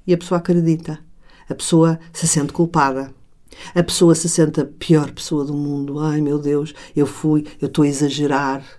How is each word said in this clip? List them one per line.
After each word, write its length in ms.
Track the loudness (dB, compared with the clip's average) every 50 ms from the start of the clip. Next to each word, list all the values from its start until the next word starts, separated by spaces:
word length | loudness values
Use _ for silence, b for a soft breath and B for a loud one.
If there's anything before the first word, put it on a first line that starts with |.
| -2
e 80 | 0 0
a 40 | 0
pessoa 220 | 0 -2 -2 -2
acredita. 600 | 0 2 2 2 2 2 0 0 -2 -8 -12 -12 -14 -20 -20 b b b b b b -12
A 60 | -10
pessoa 420 | -8 -2 2 4 4 4 4 2 0 B B
se 160 | -8 -4 -2 -2
sente 240 | 0 0 -2 -2
culpada. 600 | 0 0 0 2 2 2 2 2 0 -2 -8 -10 -14 -20 -20 -20 _ -20 _ B B B B B B
A 80 | -2
pessoa 320 | 0 0 2 4 6 6 6
se 140 | 4 2 0
sente 320 | 0 2 2 2 2 -2
a 60 | -4
pior 440 | -4 -6 -6 0 2 2 4 2 0
pessoa 340 | -6 -12 -8 -4 -4 -4 -2
do 80 | -4 -4
mundo. 440 | -4 -4 -4 -4 -4 -6 -6 -6 -4
"Ai, 200 | -2 -2 0 0
meu 180 | 0 0 0 -2
Deus, 360 | 0 0 0 0 -2 -4 B B B B B
eu 140 | 0 0 0
fui, 380 | -2 -2 0 0 2 0 0 B B -8
eu 60 | -8 -4
estou 160 | 0 2 2
a 20 | 2
exagerar." 760 | 2 0 -2 -2 0 -2 -2 0 0 0 -2 -2 -4 -6 -8 -14 -20